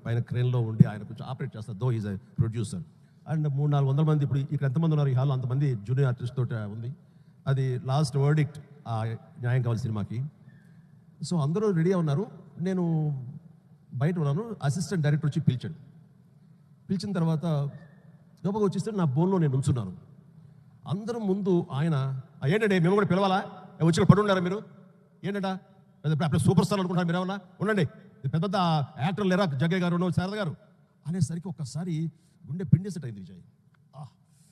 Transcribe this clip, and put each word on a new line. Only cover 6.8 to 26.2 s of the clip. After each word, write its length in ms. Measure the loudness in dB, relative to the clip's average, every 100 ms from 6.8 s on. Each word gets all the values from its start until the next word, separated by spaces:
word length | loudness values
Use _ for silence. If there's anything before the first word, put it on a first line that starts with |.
| -10 -12 -18 -20 -20 -8 -2
అది 320 | 0 0 -2
లాస్ట్ 380 | -2 0 0 2
వర్డిక్ట్ 420 | 2 4 0 -4 -18 -16 -8
ఆ 160 | -4 -4 -6 -12 -8
న్యాయం 220 | -2 0
కావాలి 180 | 0 -2
సినిమాకి. 440 | -2 -4 -4 -6 -8 -10 -20 -20 -20 -20 -20 -20 -20 -14
So 140 | -4 -2
అందరూ 340 | 0 0 2
రెడీ 240 | 2 2
ఉన్నారు, 320 | 2 2 0 -4 -10 -18 -6
నేను 500 | -2 0 0 0 0 -4 -8 -14 -18 -20 _ -20 -14
బయట 240 | -2 -2 0
ఉన్నాను, 380 | 0 -2 -4 -4
అసిస్టెంట్ 420 | -4 -2 -2 0
డైరెక్టర్ 260 | 0 0 0
వచ్చి 120 | 0
పిలిచాడు. 320 | 2 0 -4 -12 -18 -20 -20 -20 _ -20 -20 -20 _ -20 -6
పిలిచిన 240 | -4 -2
తర్వాత 340 | 0 2 0 0
గబగబా 1120 | 0 -2 -6 -18 -20 -20 -20 -20 -8 -4 0
వచ్చేస్తే 300 | 2 0 -2
నా 140 | 0
బోన్లో 340 | 2 2 2 4
నేను 180 | 2 2
ఉంచున్నాను. 360 | 0 0 -2 -10 -16 -20 -20 -20 -20 -20 -20 -16 -8
అందరూ 300 | -6 -4 -4
ముందు 480 | -2 0 2 0 0
ఆయన, 480 | -2 0 0 -2 -6 -10 -4
"ఆ, 20 | 0
ఏంటండి 320 | 2 4 4
మేము 160 | 4
కూడా 120 | 4 4
పిలవాలా? 300 | 2 2 2
ఏ, 480 | -2 -10 -18 0
వచ్చి 60 | 2
ఇక్కడ 140 | 6
పడి 160 | 8 8
ఉన్నారా 200 | 6 4
మీరు? 220 | 2 -2 -6 -16 -20 -20 _ _
ఏంటంట 200 | -6 -2 -2 -4 -10 -20 -20 _
పెద్ద 160 | -2 0